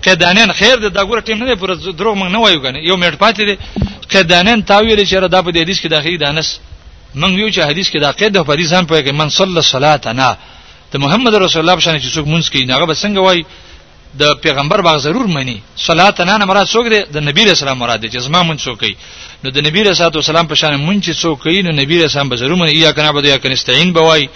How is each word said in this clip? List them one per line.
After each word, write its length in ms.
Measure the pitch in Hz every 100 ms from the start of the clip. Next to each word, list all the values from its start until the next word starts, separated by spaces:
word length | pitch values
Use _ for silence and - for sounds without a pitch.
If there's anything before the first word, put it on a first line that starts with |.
قیدانین، 500 | - 185 175 190 220
خیر 240 | - 208 254
دی، 120 | 214
دا 140 | 190
ګوره 160 | 196 226
ټیم 180 | 208 220
نه 80 | 254
دی 80 |
پوره، 200 | 220 190
ز-، 220 | 170 170 160
دروغ 160 | 208 202
موږ 140 | 185
نه 60 | 175
وایو 200 | 214 165
کنه، 180 | 131 135
یو 180 | 160 185
منټ 200 | 175 151
پاتې 200 | 208 214 208
دی. 80 | 196 - - - - -
قیدانین 540 | 196 170 175 185 233
تا 140 | 175 202
ویلې 240 | 220 214 190
چې 40 |
را 120 | 190 185
دا 140 | 185
په 80 | 180
دې 100 | 170
حدیث 180 | 165 190
کې 80 | 165
داخلي 280 | 156 147 175
دا 140 | 147
نس. 160 | 156 156 - - - - - -
موږ 180 | 135 180 185
ویو 140 | 214
چې 100 | 185 151
حدیث 200 | 156 190
کې 80 | 156
دا 100 | 143
قید 200 | - 208
دی، 100 | 196
په 100 | 151
حدیث 160 | 147 170
ځان 140 | 180 165
پوهه 140 | 160
کوي، 120 | 135
«من 160 | 143 156
صلی 340 | - 190 175
صلاتنا.» 680 | 143 135 147 147 117 120 131 104 - - - - -
د 40 | 139
محمد 380 | 139 202 254
رسول 260 | 214 180 165
الله 160 | 165 180
په 40 |
شان 160 | 170 156
چې 140 | 127
څوک 120 | 160 147
مونځ 240 | 165 156
کوي، 140 | 143
نو 100 | 127
هغه 120 | 131 165
به 80 |
څنګه 240 | 151 208 196
وایي؟ 260 | 190 180 151 - - - - - - 135
د 40 | 147 147
پیغمبر 380 | 160 139 143 208
باغ 160 | 175 156
ضرور 280 | 139 202 226
مني. 320 | 156 131 110 - -
صلاتنا 600 | - 165 196 - 175 214
نه 80 |
مراد 220 | 196 202 190
څوک 200 | 220 240
دی؟ 100 | 214 175
د 40 | 147 147
نبی 140 | 147
رسول 240 | 220 165 139
الله 120 | 127
مراد 180 | 120 113
دی 80 | 110
چې 100 | 123
زما 240 | 127 170
مونځ 160 | 165 151
څوک 120 | 135 113
کوي. 160 | 110 95 - - - -
نو 60 | 135
د 80 | 135 147
نبی 140 | 165
رسول 220 | 208 170 170 156 147
الله 140 | 160
په 120 | 165
شان 180 | 151 156 143 151
مونځ 140 | 202 175
چې 60 | 156
څوک 140 | 170 143
کوي، 200 | 156 185
نو 80 | 180
نبی 340 | 151 139 170
رسول 160 | 156 139
الله 100 | 139
به 60 | 123
ضرور 200 | 127 180
مني. 160 | 165
«ایاک 260 | 156 160 147
نعبد 260 | 151 143
و 20 | 143
ایاک 200 | 135 135
نستعین» 460 | 131 - 127 180
به 80 | 165
وایي. 280 | 160 160 135